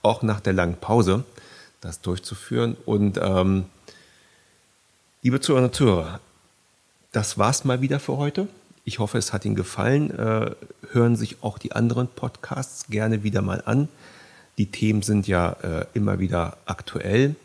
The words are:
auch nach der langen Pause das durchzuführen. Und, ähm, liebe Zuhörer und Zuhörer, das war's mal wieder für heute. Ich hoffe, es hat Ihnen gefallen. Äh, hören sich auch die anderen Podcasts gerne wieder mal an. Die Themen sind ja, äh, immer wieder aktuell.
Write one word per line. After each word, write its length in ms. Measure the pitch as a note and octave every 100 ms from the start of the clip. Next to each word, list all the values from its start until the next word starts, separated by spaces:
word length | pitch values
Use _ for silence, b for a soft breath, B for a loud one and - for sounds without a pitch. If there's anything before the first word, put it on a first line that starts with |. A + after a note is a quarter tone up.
auch 200 | G#2+ A2
nach 180 | A2 G#2
der 120 | G2+
langen 240 | F#2 F2 E2+
Pause 480 | - A2+ F#2+ G2+ C3 B B B B _
das 220 | F2+ -
durchzuführen. 760 | F2+ F#2 - G2 - A#2+ A#2 G#2
Und, 340 | - G#2 G#2 G2
ähm, 420 | F#2+ F#2+ F#2+ F#2+ F#2+ _ B B B B B B B B B _ _ _ _ _
liebe 180 | B2 C3
Zuhörer 240 | - C3+
und 100 | B2+
Zuhörer, 460 | - C3 F2+ E2 F#2 _ _ _ _ _ _ _ _ _
das 260 | A2 G#2+ -
war's 260 | G#2+ C3+
mal 160 | C3+ B2
wieder 180 | C3+ C#3+
für 180 | - C3+
heute. 300 | D3 D3 G3 - _ _
Ich 140 | - A2+
hoffe, 180 | G#2+ A#2
es 160 | -
hat 140 | A2 G#2+
Ihnen 80 |
gefallen. 560 | G#2 - - G#2+ C#3+ D3+
Äh, 400 | - A2+ A2 G#2+ - - - -
hören 240 | B2 A#2+ A2+
sich 260 | A2+ -
auch 160 | A2+ -
die 140 | -
anderen 360 | - A#2 A#2+ B2
Podcasts 800 | - A#2 - - C#3+ C3 - -
gerne 340 | G#2+ A2 A2
wieder 180 | G#2+ G2+
mal 220 | F#2+ F#2+
an. 240 | - B2 D3+ B B B B B B -
Die 80 | G#2
Themen 340 | - A2 G#2+
sind 260 | G2+ G#2 G2
ja, 300 | F2+ F2 -
äh, 240 | F2+ E2 -
immer 240 | - G2+ F#2
wieder 380 | F#2 F2 E2+ - -
aktuell. 680 | - - - F#2+ G#2+ C#3 D#3